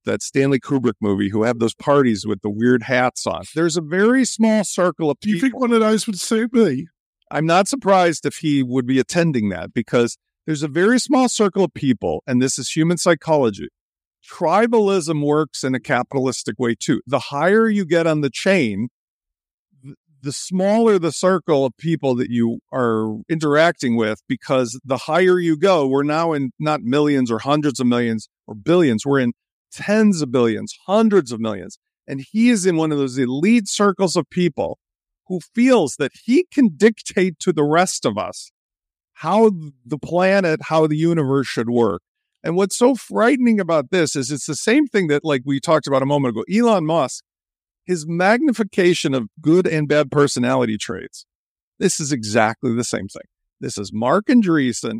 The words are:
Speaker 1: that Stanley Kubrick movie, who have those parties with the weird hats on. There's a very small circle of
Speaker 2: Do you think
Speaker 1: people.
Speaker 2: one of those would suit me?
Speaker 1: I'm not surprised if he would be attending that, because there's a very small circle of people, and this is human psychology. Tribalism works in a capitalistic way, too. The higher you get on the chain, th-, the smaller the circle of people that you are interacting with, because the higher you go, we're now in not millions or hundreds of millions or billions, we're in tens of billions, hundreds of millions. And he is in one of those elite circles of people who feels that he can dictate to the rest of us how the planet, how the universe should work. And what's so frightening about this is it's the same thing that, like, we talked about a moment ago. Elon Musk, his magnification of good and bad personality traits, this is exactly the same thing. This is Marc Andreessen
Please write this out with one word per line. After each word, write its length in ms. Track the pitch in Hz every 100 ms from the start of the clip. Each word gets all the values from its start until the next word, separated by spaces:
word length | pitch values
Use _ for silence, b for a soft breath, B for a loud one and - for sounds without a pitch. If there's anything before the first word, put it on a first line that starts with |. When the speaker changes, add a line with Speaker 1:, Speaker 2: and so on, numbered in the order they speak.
Speaker 1:
that 180 | - 107
Stanley 360 | - 139 135 139
Kubrick 360 | - 139 120 107
movie, 280 | 107 98 101
who 140 | 104
have 160 | 110 120
those 160 | 113
parties 520 | - - 143 131 104 104
with 140 | 104
the 100 | 107
weird 340 | 104 117 127
hats 420 | 113 123 127 - -
on. 160 | 82 92
There's 220 | 156 170 160
a 60 |
very 420 | 151 180 214 262
small 400 | 240 - 220 214
circle 460 | - - 180 - 160
of 100 | 143
Speaker 2:
Do 80 | 208
you 100 | 208
think 140 | 269
Speaker 1:
people. 80 | 233
Speaker 2:
one 120 | 247
of 80 | 233
those 260 | 220 220 -
would 120 | 185
suit 360 | - 220 233
me? 340 | 233 208 131 165 _ _ _ -
Speaker 1:
I'm 160 | 147 160
not 220 | 170 202
surprised 560 | 277 185 190 175 156
if 120 | 151 -
he 260 | 156 143
would 240 | 127 127 123
be 120 | 131
attending 520 | 120 175 170 131 104
that, 240 | 87 87
because 420 | 123 110 127 120 - _ _ -
there's 160 | 151
a 60 | 151
very 300 | 139 196 247
small 300 | - 277 247
circle 340 | - 208 190
of 120 | 175
people, 500 | - 139 120 92 78 -
and 140 | 123
this 180 | 131 -
is 140 | 127
human 240 | - 160 175
psychology. 720 | - 165 - 156 123 95 - _ _ _ _ _ -
Tribalism 960 | - 165 185 233 233 202 196 151 156
works 380 | 147 147 151 -
in 120 | 135
a 60 | 131
capitalistic 800 | - 131 123 139 131 120 - 107
way, 160 | 120
too. 280 | 113 - 139 -
The 120 | 131
higher 500 | - 143 165 208 226
you 160 | 208
get 220 | 175 170 165
on 160 | 156
the 80 | 143
chain, 580 | - - 196 123 98 120 _ _ _ _ _ _ _ _ 139
th-, 100 | 131 131 _ 143
the 100 | 135
smaller 640 | 135 - 185 196 214 226 202
the 140 | 165
circle 520 | 135 185 185 - 147
of 120 | 135 -
people 400 | 160 165 139 123
that 140 | 127
you 280 | 120 117 117 -
are 460 | 135 123 110 110 110 -
interacting 680 | 160 151 147 170 165 127 117
with, 260 | 107 107 -
because 540 | 131 - 135 120 123
the 120 | 131 131
higher 420 | - 160 185 180
you 180 | 170 156
go, 300 | 190 180 139
we're 160 | 135
now 300 | 143 151 170
in 180 | 151 131 -
not 240 | 151 151
millions 480 | 117 139 147 143 123
or 100 | 110
hundreds 380 | 131 151 147 123
of 80 | 123
millions 420 | 120 120 110 - _ -
or 60 |
billions, 520 | 110 101 175 160 110 139
we're 140 | 139
in 120 | 123 - _ _ _
tens 520 | - - 214 214 180
of 100 | 147
billions, 440 | 127 117 104 104 - -
hundreds 440 | 202 226 202 131
of 80 | 113
millions. 380 | 113 101 90 - _ _ -
And 160 | 135 139
he 180 | 214 240
is 160 | 233 185
in 100 | 160
one 140 | 160
of 60 | 147
those 200 | 135 127
elite 500 | 123 135 185 240 202
circles 480 | - 202 185 190 175
of 120 | 147
people 480 | - 175 - 87 - _ _ _ _ -
who 120 | 185 -
feels 420 | - 247 247 147 -
that 160 | 139 -
he 220 | - 262 370
can 180 | - 233 147
dictate 600 | 220 226 - - 190 160
to 120 | -
the 120 | 156
rest 400 | 147 160 185 -
of 140 | 131 104
us 320 | 90 - - _ _ _ _ _ _
how 380 | - 151 202 226 180 151 135
the 140 | 120 147
planet, 640 | - 170 185 196 180 156
how 220 | - 160 160
the 100 | 151
universe 500 | 165 165 135 139 127
should 240 | - 117
work. 320 | 120 113 90 _ _ _ _
And 100 | -
what's 220 | 175 196 -
so 180 | 247
frightening 640 | 254 - 202 226 277 240 214
about 320 | 180 165 127
this 240 | 185 156
is 160 | 151 123
it's 160 | 143 -
the 80 |
same 320 | 143 - 254 294
thing 220 | 214 170
that, 160 | 143
like, 180 | 160 139
we 140 | 131 139
talked 300 | - 156 151
about 140 | 135
a 40 | 135
moment 300 | 147 131 107
ago. 80 | -
Elon 320 | 202 240 208 156
Musk, 380 | 165 131 - _ _ _ _ _ _
his 220 | - 180 151
magnification 1080 | 170 185 240 311 233 214 - 180 170 160
of 140 | 135 110 -
good 260 | 147 170 175
and 220 | 160 147
bad 240 | 151 147
personality 640 | 147 143 - 123 131 120 107
traits, 480 | - 90 85 - - _ _ _ _ -
this 180 | 190 -
is 140 | 147
exactly 600 | 139 107 113 110 113 127
the 120 | 117
same 240 | 117 107 95
thing. 160 | - - _ _ -
This 200 | 131 117
is 120 | 101
Marc 340 | 107 120 175 214
Andreessen 720 | 247 196 160 131 113 120 110